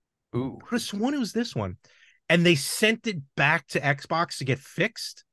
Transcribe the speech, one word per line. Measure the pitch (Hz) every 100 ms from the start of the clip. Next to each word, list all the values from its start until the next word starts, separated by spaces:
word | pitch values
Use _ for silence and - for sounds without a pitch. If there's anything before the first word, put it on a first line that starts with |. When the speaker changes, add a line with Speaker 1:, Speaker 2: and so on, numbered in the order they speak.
| _ _ _
Speaker 1:
Ooh. | 120 131 90
Speaker 2:
I |
could | - 240
have |
sworn | - 202 247
it | 294
was | 214
this | 220 240
one. | - 95 92 _ _ _ _ -
And | 175 175
they |
sent | 156 - - 214 226 233
it | 185 139 -
back | 143 160 -
to | 160
Xbox | 147 143 - 165 170 -
to | 135
get | 131
fixed. | - - 214 - - - -